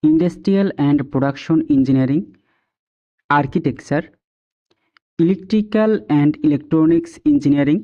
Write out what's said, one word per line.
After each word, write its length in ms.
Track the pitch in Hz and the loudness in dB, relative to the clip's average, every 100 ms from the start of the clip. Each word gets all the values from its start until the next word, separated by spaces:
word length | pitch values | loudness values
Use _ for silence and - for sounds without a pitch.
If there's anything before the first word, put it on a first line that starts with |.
ইন্ডাস্ট্রিয়াল 640 | 156 160 175 - - 196 196 - | 2 2 0 -2 -2 0 0 0
অ্যান্ড 200 | 143 143 135 | 0 0 -2
প্রোডাকশন 480 | 135 139 135 - 160 160 139 | -2 -2 -4 -2 -2 2 0
ইঞ্জিনিয়ারিং, 440 | 131 135 131 147 208 _ _ _ _ _ _ _ _ _ _ | 2 0 0 -2 -6 _ _ _ _ _ _ _ _ _ _
আর্কিটেকচার, 720 | 143 139 175 147 127 - 147 - _ _ _ _ _ _ _ _ _ _ _ | -2 0 -4 -4 -6 -6 -6 -6 _ _ _ _ _ _ _ _ _ _ _
ইলেকট্রিক্যাল 760 | 170 190 - 214 214 214 220 214 - | 0 0 -2 -4 -2 0 0 -2 0
অ্যান্ড 220 | 147 147 151 156 | 0 2 0 -2
ইলেকট্রনিক্স 680 | 143 - 160 156 170 165 - 156 | -2 -2 0 2 2 -2 -4 0
ইঞ্জিনিয়ারিং 460 | 143 143 143 143 151 | 0 2 0 0 -2